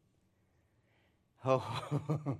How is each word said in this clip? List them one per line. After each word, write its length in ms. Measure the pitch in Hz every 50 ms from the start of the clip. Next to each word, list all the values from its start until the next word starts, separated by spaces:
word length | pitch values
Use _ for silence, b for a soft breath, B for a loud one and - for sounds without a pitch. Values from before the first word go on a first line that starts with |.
| _ _ _ _ _ _ _ _ _ _ _ _ _ _ _ _ _ _ _ _ _ _ _ _ _ _ _ - -
Oh, 920 | 131 131 131 - - 113 - - - 151 139 - - 156 151 151 143 131 -